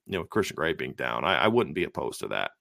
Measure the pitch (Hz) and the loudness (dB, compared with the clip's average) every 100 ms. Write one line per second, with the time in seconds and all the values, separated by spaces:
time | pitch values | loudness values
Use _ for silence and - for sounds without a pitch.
0 | - 92 82 110 95 - 80 76 64 - | -6 -4 0 0 0 0 0 0 -4 -4
1 | 62 58 76 78 107 117 95 80 87 - | -4 0 2 4 4 4 2 0 -2 -2
2 | 64 - 50 50 - - | -4 -4 -4 -2 -4 -4